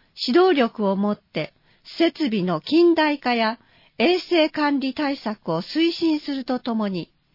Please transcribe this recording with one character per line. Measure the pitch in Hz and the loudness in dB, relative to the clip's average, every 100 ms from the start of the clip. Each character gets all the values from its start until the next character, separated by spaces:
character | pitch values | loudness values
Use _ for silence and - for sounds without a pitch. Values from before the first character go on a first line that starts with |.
| _ - | _ -10
指 | - 285 | 2 4
導 | 370 | 4
力 | 285 226 - 196 | 4 0 0 -2
を | 196 | 0
も | 208 | -2
っ | 208 | -4
て、 | _ - - _ _ _ | _ -8 -8 _ _ _
設 | - - 339 - 294 | -10 0 0 0 -2
備 | 208 | 0
の | 185 156 | -2 -4
近 | - 320 349 | 0 4 6
代 | 330 311 294 | 4 2 0
化 | 254 | -2
や | 233 220 233 _ _ _ - | 0 -2 -4 _ _ _ -2
衛 | 277 359 | 0 0
生 | - 339 311 | 0 0 0
管 | - 294 285 | 0 -2 0
理 | 262 | -2
対 | 277 285 277 | -4 -4 -4
策 | 214 214 - | -8 -8 -4
を | 165 | -6
推 | - 302 339 | -4 0 0
進 | 330 330 302 | 0 0 -2
す | - | -4
る | 269 | -6
と | 254 254 | -4 -6
と | 254 | -4
も | 220 208 | -4 -4
に、 | 180 - _ _ | -6 -8 _ _